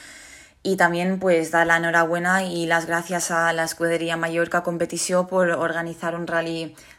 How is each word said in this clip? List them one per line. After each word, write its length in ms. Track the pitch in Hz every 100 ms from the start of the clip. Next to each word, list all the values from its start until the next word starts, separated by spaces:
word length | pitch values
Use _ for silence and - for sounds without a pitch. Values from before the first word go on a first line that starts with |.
| - - - - - _
Y 140 | 190 185
también, 420 | 175 170 180 190
pues, 320 | 190 165 160
dar 160 | 170 170
la 120 | 170
enhorabuena 640 | 170 165 165 175 175 190
y 220 | 185 175 165
las 200 | 165 165
gracias 440 | 170 175 175 170
a 220 | 165 170
la 120 | 165
escudería 520 | 165 - 165 165 165 165
Mallorca 460 | 165 165 170 175
Competició 640 | 175 170 170 170 - 180 185
por 240 | 190 175
organizar 640 | 156 165 165 170 165 170
un 120 | 170 165
rally 480 | 165 165 165 156 - -